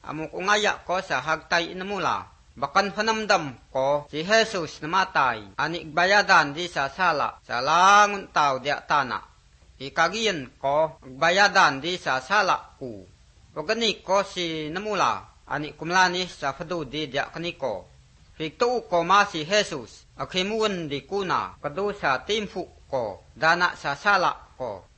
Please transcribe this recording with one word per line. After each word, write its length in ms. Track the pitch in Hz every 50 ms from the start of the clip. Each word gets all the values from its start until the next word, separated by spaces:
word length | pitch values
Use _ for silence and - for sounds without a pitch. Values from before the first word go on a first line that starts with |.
| -
Amok 240 | - 143 156 160 147 - 180
ungaya 400 | 180 196 208 214 208 196 - - -
ko 160 | - 175 190 190
sa 160 | - 156 127
hagtay 560 | 135 156 160 156 - - 180 170 170 160 180
inamula. 560 | 185 185 196 202 190 160 131 107 95 - - - _ _ - _
Bakan 400 | 117 131 139 - 190 202 202 170
panamdam 560 | 214 208 226 220 220 214 202 208 180 156 139 117 110 -
ko 400 | _ - 131 131 139 147 147 143
si 160 | - - 151 160
Jesus 560 | 190 220 226 220 220 208 185 160 143 - -
namatay. 800 | 151 151 175 190 185 - - 156 139 127 117 107 104 98 95 -
Ani 240 | 139 156 165 175 156
igbayadan 720 | 160 156 170 175 190 202 208 196 190 190 170 151 143 139
di 160 | 160 180 170
sa 160 | - 160 139
sala. 480 | 135 - - 185 175 160 143 123 - - - _
Sa 160 | - 117 120
langon 720 | 127 143 160 170 185 196 202 208 208 202 202 196 180 -
tao 320 | - 175 151 143 135 127 123
dia 160 | 143 139 123 -
tana. 320 | - 160 147 135 123 107 92 - - _ _ _ _ _ _ _ - _
Ikagiyan 800 | _ 131 - - 175 165 170 190 226 226 208 190 151 131 117 _
ko 480 | _ - 135 143 151 160 156 147 _ -
igbayadan 800 | 135 127 135 160 165 180 196 208 196 180 190 175 151 139 135 139
di 160 | 170 180 170
sa 240 | - 156 131 131 -
sala 320 | - 196 214 196 180 147 - - - - _
ko. 240 | 139 123 110 98 92 92 - _ _ _ _ _ - _
Wagani 480 | - 147 151 160 220 226 233 214 175 -
ko 240 | - - 185 202 190
si 480 | 190 - 180 175 165 160 156 151 151
namula. 720 | 160 185 208 214 208 180 147 120 107 95 95 - _ _ _ -
Ani 240 | 135 147 151 147 -
kumlani 480 | - 156 165 180 185 185 180 175 180 185 170
sa 240 | - - 151 139 135
fadu 320 | - 175 156 180 170 151
di 240 | 120 123 156 156 135
dia 160 | 120 139 -
kaniko. 640 | - - 160 165 175 170 - 139 123 104 92 87 - - - _ _ _ _ - - - -
Fiktu 480 | 156 156 147 - 240 240 254 233 -
ko 160 | - 175 170 165
ma 240 | 175 190 208 196
si 160 | - - 160 151
Jesus. 640 | 160 202 214 196 - 170 139 113 - - - - - -
Aghimuon 720 | - 135 - - 165 185 202 220 226 220 214 196 175 165
di 160 | 147 143 139 127
kuna. 560 | - 190 202 196 175 143 117 101 92 92 -
Kadu 320 | - 147 143 175 202 208
sa 320 | 196 202 175 147 135 127 -
timfu 640 | - 208 226 208 170 - 185 165 - - - -
ko. 400 | - 139 131 117 104 95 - - - -
Dana 400 | 113 147 160 196 220 180 175 -
sa 240 | - - 151 139 -
sala 320 | - 208 202 190 175 147 - - - - -
ko. 240 | - 131 117 101 92 - _ _